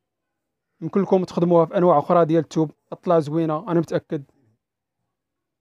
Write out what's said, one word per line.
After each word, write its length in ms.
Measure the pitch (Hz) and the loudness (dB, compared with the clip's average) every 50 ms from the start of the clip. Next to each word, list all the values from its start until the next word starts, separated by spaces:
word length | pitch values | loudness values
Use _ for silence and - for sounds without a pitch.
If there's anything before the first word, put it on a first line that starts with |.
| _ _ _ _ _ _ _ _ _ _ _ _ _ _ _ _ | _ _ _ _ _ _ _ _ _ _ _ _ _ _ _ _
يمكن 200 | 165 160 - 196 | -12 -4 -2 -2
لكم 220 | 190 - 196 190 180 | 0 2 0 0 0
تخدموها 420 | - - 196 170 175 175 170 165 | -2 -2 -2 0 2 4 2 2
في 120 | 165 - | 2 0
أنواع 220 | 196 175 180 160 147 | 0 2 4 4 2
أخرى 260 | 143 - 175 175 170 | 2 2 2 2 2
ديال 180 | 151 160 165 147 | 2 2 0 -2
الثوب، 280 | - - 165 160 151 - _ _ _ | -2 -4 -4 -4 -4 -6 _ _ _
تطلع 280 | 170 - _ 185 170 165 | -20 -12 _ 0 0 0
زوينة 520 | 147 143 151 165 165 160 151 156 208 220 | 0 -2 -4 -4 -4 -4 -6 -8 -6 -2
أنا 80 | 170 170 | -2 -2
متأكد. 440 | 156 - 180 165 - _ 170 151 139 _ _ _ _ _ _ _ _ _ _ _ _ _ _ _ _ _ _ _ _ _ _ _ _ _ _ _ | -2 -2 -6 -6 -6 _ -10 -12 -12 _ _ _ _ _ _ _ _ _ _ _ _ _ _ _ _ _ _ _ _ _ _ _ _ _ _ _